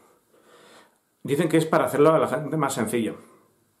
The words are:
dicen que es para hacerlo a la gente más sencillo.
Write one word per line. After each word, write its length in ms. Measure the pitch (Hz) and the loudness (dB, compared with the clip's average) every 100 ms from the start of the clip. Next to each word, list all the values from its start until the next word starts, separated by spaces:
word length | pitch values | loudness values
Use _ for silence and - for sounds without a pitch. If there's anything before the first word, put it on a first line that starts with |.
| _ _ _ _ _ - - - _ _ _ _ | _ _ _ _ _ -20 -20 -20 _ _ _ _
dicen 260 | 123 143 165 | -4 -2 2
que 100 | 165 | 0
es 80 | 156 | 2
para 200 | 165 127 | 0 0
hacerlo 260 | 135 151 | 2 4
a 60 | 156 | 4
la 100 | 110 | 2
gente 300 | 127 143 156 | -4 -4 -2
más 160 | 139 | -2
sencillo. 640 | 127 107 120 107 - - _ _ _ _ _ | -2 -2 -2 -4 -8 -18 _ _ _ _ _